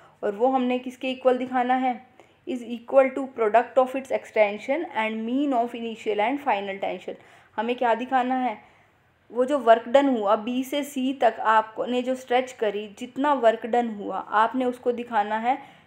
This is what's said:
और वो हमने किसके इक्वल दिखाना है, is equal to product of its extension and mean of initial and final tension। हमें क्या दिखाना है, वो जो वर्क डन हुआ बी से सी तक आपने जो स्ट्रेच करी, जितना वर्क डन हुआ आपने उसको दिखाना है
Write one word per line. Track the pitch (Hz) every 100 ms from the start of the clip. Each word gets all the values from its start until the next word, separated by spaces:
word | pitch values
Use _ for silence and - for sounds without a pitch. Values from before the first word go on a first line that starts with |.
| - -
और | 208
वो | 202 254
हमने | 262 247 247
किसके | 254 - 262
इक्वल | 254 254 247
दिखाना | 254 254 247
है, | 254 254 226 - _ - _ -
is | 247
equal | 226 233 - 269 262
to | 262 262 240
product | 214 220 226 269
of | 254 269
its | 269
extension | 214 - 220 202 208 254 302 320 220
and | 220 220 226
mean | 262 285
of | 247 240
initial | 233 233 214 214 208
and | 220 285
final | 277 202 196 196
tension। | 190 180 - - - - _ -
हमें | 226 247
क्या | 240
दिखाना | 226 254 262 247
है, | 254 247 208 - _ _ _ _ _ _
वो | 226
जो | 254 285
वर्क | 233 226 240
डन | 269 277
हुआ | 240 196 214
बी | 214 254
से | 262 294
सी | 285 262 254
तक | 269 233 220
आपने | 214 220 214 - 208 247
जो | 247
स्ट्रेच | 254 - 247 254
करी, | - 220 202 214 202
जितना | 247 262 294
वर्क | 269 226 226 233
डन | 240 240
हुआ | 208 196 190
आपने | - 208 226 254
उसको | 247 247 247
दिखाना | 240 240 226 208 214
है | 233 262 - -